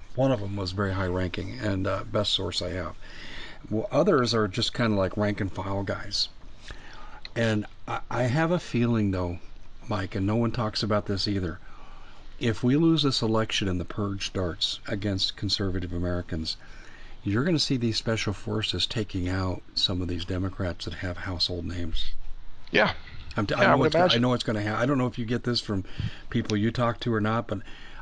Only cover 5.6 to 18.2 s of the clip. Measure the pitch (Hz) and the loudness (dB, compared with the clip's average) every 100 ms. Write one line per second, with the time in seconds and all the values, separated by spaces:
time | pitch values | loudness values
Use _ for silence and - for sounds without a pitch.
5.6 | 98 98 98 92 104 104 - - - - | -2 -2 -2 -4 -4 -2 -4 -6 -12 -12
6.6 | - - - - - - - - 113 107 | -12 -12 -12 -10 -10 -10 -6 0 2 2
7.6 | 101 - - 120 - - 123 135 165 175 | -2 -6 -6 -4 -4 0 2 4 4 2
8.6 | - 120 117 117 104 92 87 87 - - | 0 2 4 4 2 2 -2 -4 -8 -10
9.6 | - - - 95 95 104 98 110 117 110 | -10 -10 -4 -4 -2 -2 2 2 2 0
10.6 | 107 - 107 107 101 98 104 98 90 78 | -2 -2 0 0 0 -2 0 0 -2 -4
11.6 | - - - - - - - - 123 107 | -10 -12 -12 -12 -12 -12 -12 -4 -2 2
12.6 | 123 143 165 160 147 - 113 110 110 - | 4 6 6 6 4 2 2 2 2 0
13.6 | 98 90 85 - 101 98 - 98 90 80 | 0 0 -2 -2 -2 -2 -4 -2 -2 -2
14.6 | - - - 107 101 95 - - 101 - | -4 -4 -4 -2 0 0 -2 -2 -2 0
15.6 | 98 90 90 87 90 87 85 82 80 - | 0 0 -2 -2 0 0 -2 -4 -4 -8
16.6 | - - - - - - - 101 151 156 | -10 -14 -14 -12 -12 -8 0 2 4 2
17.6 | - 135 117 110 - 110 | 2 2 0 0 0 0